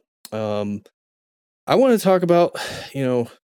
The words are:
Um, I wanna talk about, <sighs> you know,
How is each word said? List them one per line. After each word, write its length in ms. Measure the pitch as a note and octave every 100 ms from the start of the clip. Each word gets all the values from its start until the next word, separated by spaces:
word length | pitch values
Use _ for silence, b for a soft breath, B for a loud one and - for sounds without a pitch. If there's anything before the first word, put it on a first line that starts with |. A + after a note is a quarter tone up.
| _ _ -
Um, 520 | A2 G#2+ G#2 G#2 G#2 - _ _ _ _ _ _ _ -
I 80 |
wanna 240 | F3 C4+ A3
talk 240 | F#3+ F#3
about, 340 | F3 F3 E3+ - -
<sighs> 200 | - -
you 100 | C#3
know, 240 | B2+ B2 A#2+ B _